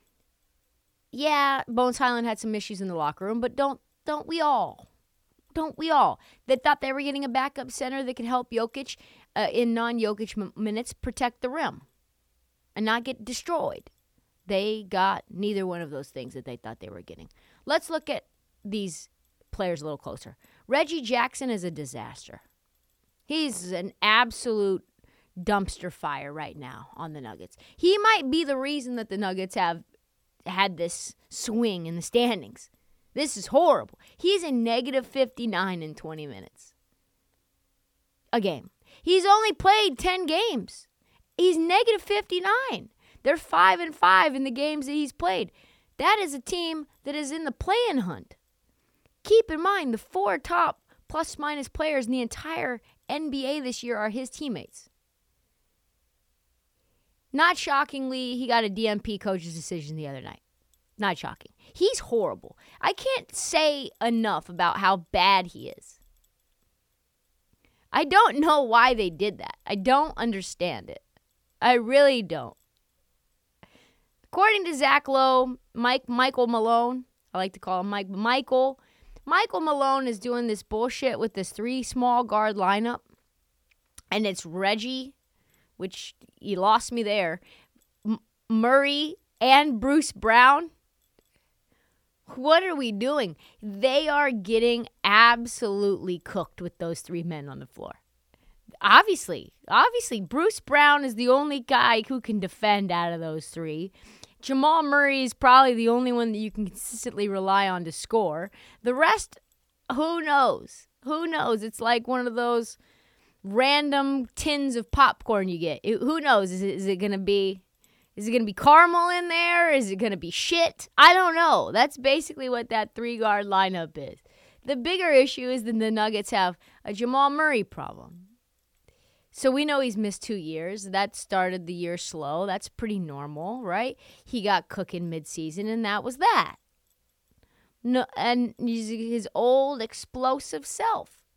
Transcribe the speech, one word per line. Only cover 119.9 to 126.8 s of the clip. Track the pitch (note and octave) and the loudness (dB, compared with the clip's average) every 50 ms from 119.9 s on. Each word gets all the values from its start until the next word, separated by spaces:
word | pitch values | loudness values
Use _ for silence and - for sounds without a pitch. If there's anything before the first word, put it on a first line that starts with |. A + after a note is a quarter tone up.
it | G3 | -4
gonna | F#3+ A#3 G#3+ G3 | -4 -2 -4 -4
be | E3 - E3+ | -4 -8 -8
shit? | - - - - E4+ E4+ E4 - - - - - - | -6 -6 -4 0 2 2 2 0 -2 -8 -14 -2 6
I | - D4 F4 | 10 10 10
don't | F4+ F#4 F#4 E4+ D#4+ | 10 8 4 4 2
know. | E4 E4+ D#4 B3 F3 A2+ F#2 | 4 4 4 4 2 2 0
That's | D3+ A3 C4+ C#4+ - C4+ | 2 2 2 2 2 0
basically | B3 C#4 C#4 D#4+ C#4+ - D4 C#4 C4 B3+ | 2 2 2 2 -2 -8 -10 -8 -6 -4
what | B3 A#3 A#3 - | -4 -4 -4 -4
that | A#3 G#3+ G#3 - - | -2 -4 -4 -4 -8
three-guard | A3+ A#3 A#3 A#3+ A3 A3+ G#3+ G#3 G3+ G3+ | -8 -8 -6 -4 -2 0 0 0 0 -2
lineup | G3+ F#3+ F#3+ F#3+ F#3+ F#3 E3+ E3 D#3 - D3+ | 0 2 2 2 2 0 -4 -6 -8 -10 -14
is. | C#3 - - _ _ _ _ _ _ _ _ _ - | -14 -14 -16 _ _ _ _ _ _ _ _ _ -6
The | B3+ C#4+ | -6 -4
bigger | B3 A#3+ E4 F#4 F#4 F4+ E4 | -4 -2 -2 -2 0 2 6
issue | D4 C4 C4+ C4+ - C4 B3 B3 | 6 6 6 6 0 -6 -4 -4
is | B3+ B3+ G#3+ | -4 -4 -4
that | A#3 A3 A3 | -4 -2 0
the | A3 A3 | 0 0
Nuggets | A3 G#3+ G#3+ A3 A3 G3+ G3+ - | 0 0 0 0 -2 -4 -6 -2
have | A#3+ G3 F#3 F3+ F3 _ _ _ _ _ | 0 0 0 0 -2 _ _ _ _ _